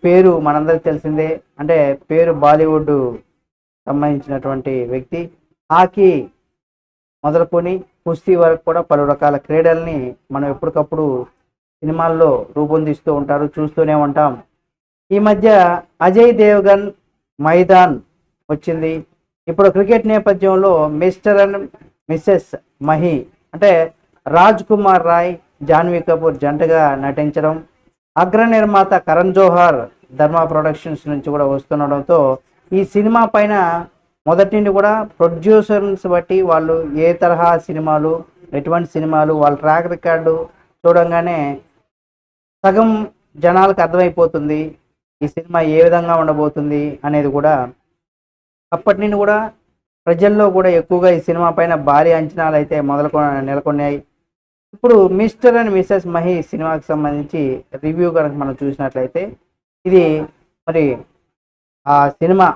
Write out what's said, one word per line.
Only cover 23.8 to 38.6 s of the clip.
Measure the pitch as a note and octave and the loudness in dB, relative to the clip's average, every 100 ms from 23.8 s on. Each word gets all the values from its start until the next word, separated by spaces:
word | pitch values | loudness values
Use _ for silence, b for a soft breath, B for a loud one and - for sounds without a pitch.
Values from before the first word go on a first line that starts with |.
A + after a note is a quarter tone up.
| E3 - _ _ - | 0 -6 _ _ -2
రాజ్ | D#3+ F#3+ G#3+ - | 4 4 2 0
కుమార్ | G#3+ G3+ F#3 E3+ | 0 2 2 2
రాయ్, | E3+ F3 E3+ _ _ D3 | 0 -2 -6 _ _ 0
జాన్వీ | D#3 F3 F3 E3 | 0 0 -2 -2
కపూర్ | D#3+ D#3+ C#3 | -2 -2 -2
జంటగా | C#3+ D3+ D#3+ D#3+ D3 C#3 | -4 -2 0 2 2 0
నటించడం, | C#3 C#3 D3+ D3+ D#3 D#3+ D#3+ _ _ _ _ - | -4 -4 -4 -2 -4 -4 -10 _ _ _ _ -2
అగ్ర | F3+ G#3+ A#3 | 0 2 2
నిర్మాత | A3 G#3 G3+ F#3+ F#3+ - | 2 2 2 2 0 0
కరణ్ | D#3+ F#3 F#3 | 0 2 4
జోహార్ | F#3+ F3 F3 C#3 A2+ _ _ C3 | 4 4 2 2 -6 _ _ -2
ధర్మ | D3+ E3 E3 | 0 0 0
ప్రొడక్షన్స్ | D#3 D#3 D3+ E3 D3 D3 | -2 -2 -4 -8 -10 -8
నుంచి | D3 C3+ | -8 -6
కూడా | D3 C#3 | -4 -2
వస్తుండడంతో | C#3 - D3 C#3+ C#3+ C3+ E3+ C3+ C3 _ _ _ F#3 | -4 -4 -4 -4 -4 0 2 2 -2 _ _ _ -4
ఈ | F#3+ | -2
సినిమా | G3+ G#3 A#3 A3+ G#3 | -2 0 2 2 0
పైన | G#3 G#3 F3 E3+ F3 _ _ _ - | 0 0 -2 -4 -8 _ _ _ -2
మొదటి | F3 G3 G#3+ | 2 2 0
నుండి | G#3 G3 | 0 0
కూడా | G#3 A3 G#3+ - | 0 0 -4 -2
ప్రొడ్యూసర్స్ | E3+ E3 F3+ G#3+ G#3 G#3 G3+ G3 F#3 | -2 0 2 2 2 -2 -2 -6 -2
బట్టి | F3 E3+ F#3 F#3 | -4 0 -2 2
వాళ్ళు | D#3+ D#3+ E3 D#3+ D3 E3 | 0 0 -2 -4 -2 0
ఏ | F3 | 2
తరహా | F3 E3 E3+ E3+ - | 0 2 2 0 -2
సినిమాలు, | D#3 D#3 D3+ D#3 E3 - _ - | -8 -2 -2 -2 -4 -8 _ -12
ఎటువంటి | C#3+ | -8